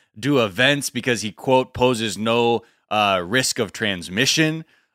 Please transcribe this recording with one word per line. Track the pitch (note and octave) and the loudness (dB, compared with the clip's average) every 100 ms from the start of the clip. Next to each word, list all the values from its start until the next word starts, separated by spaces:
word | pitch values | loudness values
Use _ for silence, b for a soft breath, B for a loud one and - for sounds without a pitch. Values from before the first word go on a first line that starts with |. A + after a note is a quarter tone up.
| _ A2 | _ -8
do | B2+ C#3 | 0 2
events | A2 F2+ C3 C#3+ - | 2 2 2 2 -2
because | B2 B2+ A2+ | -4 -2 -2
he, | G#2 | -4
quote, | - - C3 B2+ | -6 2 2 2
"poses | - B2 A#2 A2+ F#2 | 2 2 2 -2 -4
no, | A2 A#2 A#2 A2+ - _ _ | 0 2 2 0 -4 _ _
uh, | G#2+ G2+ F#2+ | 0 2 2
risk | F2 B2+ B2+ - | 0 -2 0 -2
of | G2+ | -4
transmission." | - G#2+ F#2 D#2 F#2+ C3+ - D#3 D#3+ - _ _ | -4 -4 -4 -4 -2 0 2 0 -2 -10 _ _